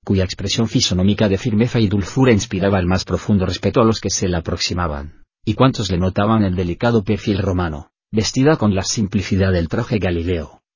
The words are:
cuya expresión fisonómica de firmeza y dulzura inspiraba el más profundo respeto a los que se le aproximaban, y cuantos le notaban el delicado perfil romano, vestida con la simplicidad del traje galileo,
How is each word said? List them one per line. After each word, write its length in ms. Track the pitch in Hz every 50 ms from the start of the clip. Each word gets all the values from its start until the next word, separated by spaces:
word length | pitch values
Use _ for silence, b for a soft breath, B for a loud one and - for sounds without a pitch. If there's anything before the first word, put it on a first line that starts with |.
| _
cuya 200 | - 101 95 92
expresión 440 | 92 - - 101 92 - - 113 110
fisonómica 600 | - - - - 95 90 92 101 104 - 110 101
de 100 | 95 92
firmeza 400 | - 131 107 104 120 120 - 120
y 100 | 110 98
dulzura 440 | 104 101 87 - - 131 135 127
inspiraba 460 | 117 98 - - 101 92 92 98 101 95
el 80 | 90
más 180 | 87 92 92 -
profundo 420 | - 92 85 - - 104 98 92
respeto 340 | 90 90 - - 101 - 135
a 40 | 113
los 160 | 113 110 -
que 100 | - 98
se 180 | - - 101 92
le 80 | 87
aproximaban, 880 | 85 80 - 87 - - - 85 87 87 82 73 71 71 76 - - - _ _ _ -
y 100 | 110 104
cuantos 360 | - 127 135 120 - 107 92
le 80 | 92 85
notaban 440 | 90 92 - - 101 107 113 110 104
el 100 | 95 90
delicado 500 | 92 90 87 85 - - 120 117 113 92
perfil 340 | - 107 98 - 117 101 90
romano, 520 | 92 98 92 90 90 82 73 71 - _ _ _ _ _
vestida 460 | - 107 104 - - 127 135 151 160
con 180 | - 110 104 95
la 80 | 95
simplicidad 720 | 92 - - 120 104 95 - 101 92 - 101 92 95 95
del 160 | 92 87 82 78
traje 300 | - 110 120 - 117 104
galileo, 640 | 92 92 87 85 82 90 90 82 71 - - _ _ _ _